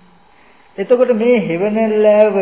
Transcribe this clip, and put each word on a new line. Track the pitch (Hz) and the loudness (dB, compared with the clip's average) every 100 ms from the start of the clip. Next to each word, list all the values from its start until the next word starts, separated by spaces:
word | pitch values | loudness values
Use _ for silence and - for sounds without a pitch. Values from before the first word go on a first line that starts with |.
| _ _ _ _ _ _ _ - | _ _ _ _ _ _ _ -14
එතකොට | 196 247 247 | -2 0 0
මේ | 220 240 240 | 0 0 0
හෙවණැල්ලාව | 165 170 202 214 220 214 214 208 214 196 | -2 -4 -4 -2 -2 0 2 4 2 0